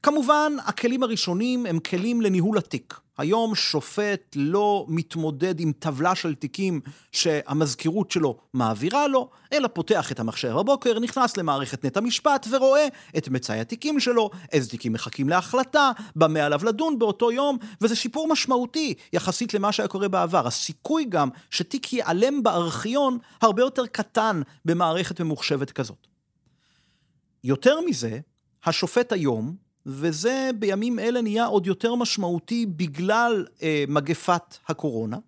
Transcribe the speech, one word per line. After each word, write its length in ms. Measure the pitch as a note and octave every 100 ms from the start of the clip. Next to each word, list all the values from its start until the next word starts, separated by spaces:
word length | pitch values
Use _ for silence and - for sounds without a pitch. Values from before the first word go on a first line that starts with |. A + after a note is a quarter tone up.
כמובן, 500 | - D4+ B3+ D4+ D4+ C#4+ -
הכלים 380 | - A#3+ B3+
הראשונים 640 | B3 A3 - F3+ A#3+ B3+ A3+
הם 140 | E3
כלים 420 | - F3+ G#3+ A#3+
לניהול 360 | G#3+ F#3+ F3+ G#3
התיק. 420 | - B2+ - - _ -
היום 380 | D3 A3 A3+ G#3+
שופט 800 | - D3+ - - G#3 G3 _ C#3+
לא 500 | C#3+ F#3+ G#3 G3+ D#3
מתמודד 720 | E3 D#3+ E3 D#3 C#3+ F3+ E3
עם 120 | E3 C#3+
טבלה 360 | D#3+ C3+ E3+ F#3
של 200 | E3+ C#3+
תיקים 460 | C#3+ - F#3+ D#3+ C3+ - _
שהמזכירות 1000 | - E3+ D3+ - D3 D3+ B2+ D#3+ F#3+ F#3+
שלו 260 | F3+ D3 A2+ _
מעבירה 540 | C3 A2+ G#2+ D3+ C4 D4
לו, 220 | C4 B3+ - _
אלא 140 | D4 B3
פותח 440 | - E3 G3 -
את 80 | C3+
המחשב 320 | A2+ - B2+
בבוקר, 480 | B2 G#3 C#4 B3 A3
נכנס 380 | A#3+ - A#3+ -
למערכת 480 | E3 C#3 C3+ C3+ C3+
נט 120 | F#3+
המשפט 500 | A#3 A3+ D4+ C#4 A3+
ורואה 380 | C4 C4 C#4 D4 - - D#3
את 100 | D3+
מצאי 300 | B2+ - A2
התיקים 400 | A2+ A#3 D4 D4
שלו, 300 | B3 A#3+ G#3 F#3 E3
איזה 180 | D#3 A#2+
תיקים 240 | A#2+ A#2+
מחכים 360 | A2+ - - C#3
להחלטה, 640 | F3+ - B3 B3+ D4+ C#4+ A#3+ - D#3
במה 240 | D#3+ D#3
עליו 200 | D3 D3
לדון 360 | G#3 G#3+ D#4+ C4+
באותו 320 | A3 G3+ A#3+
יום, 260 | A#3+ C#4+ C4 G#3+ -
וזה 140 | A3+ A3+
שיפור 320 | A#3+ D4+ D#4+
משמעותי 680 | D#4 - B3+ B3 D#4+ D4+ D3+ -
יחסית 400 | E3+ F#3 F3+ C#3+
למה 180 | G#3 G3+
שהיה 160 | G#3 G#3
קורה 200 | F#3+ G3
בעבר. 400 | F#3 F3 F3 A#2+
הסיכוי 580 | - - - - D#4+ C4+
גם 240 | F3 C#3 - _
שתיק 440 | - F3+ C#4 -
ייעלם 500 | B3 - F3 B3 C#4+
בארכיון 720 | A3+ F3 E3+ A#2 G#3 C4 C#4 B3 - -
הרבה 200 | A3+ G3+
יותר 240 | C4 C4 A#3+
קטן 560 | - G#3 - A3 F3+ C#3 - D#3+
במערכת 560 | E3+ E3+ E3+ F3 F3
ממוחשבת 500 | E3 D3+ - C#3+ C#3
כזאת. 360 | - A#2 - _ _ _ _ _ _ _ _ _ _ _ _ _ _
יותר 380 | B2 C3+ B3 D4+
מזה, 380 | F4 E3+ A#2 A2+ - _ _ _ -
השופט 460 | E3 F3 A#3+ B3
היום, 540 | G3+ C#3+ A2+ A#2 F#3 _ _ C#3
וזה 640 | C3+ E3 D3+ G#3+ C4 C4 A#3
בימים 400 | G#3 G3 A#3 A#3
אלה 220 | A3 B3
נהיה 240 | A3+ G#3+ A#3
עוד 220 | G3+ F3+
יותר 280 | F#3+ A3+ A#3+
משמעותי 680 | A#3 - F3+ F3 - A#3 A3
בגלל, 800 | D#3+ F3 C#3 F#3 G#3+ A#3+ G#3+ - _
אה, 220 | D#3+ D3+ C#3
מגפת 720 | D3 C#3+ E3+ - F3 - - -
הקורונה 500 | D#3 D3+ A2+ A2 A#2+